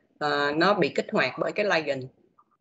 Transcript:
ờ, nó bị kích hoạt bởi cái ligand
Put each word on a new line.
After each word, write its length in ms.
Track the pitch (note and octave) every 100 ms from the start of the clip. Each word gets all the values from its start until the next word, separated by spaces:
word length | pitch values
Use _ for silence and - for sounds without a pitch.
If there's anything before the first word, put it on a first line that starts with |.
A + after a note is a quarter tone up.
| _ _
ờ, 360 | D3 D3 C#3+ D3+
nó 160 | F3+
bị 180 | G3 D3 -
kích 120 | G#3
hoạt 220 | G#3 C3 -
bởi 120 | -
cái 140 | - G#3
ligand 400 | E3 D3 C3+ B2+ - _ _ _ _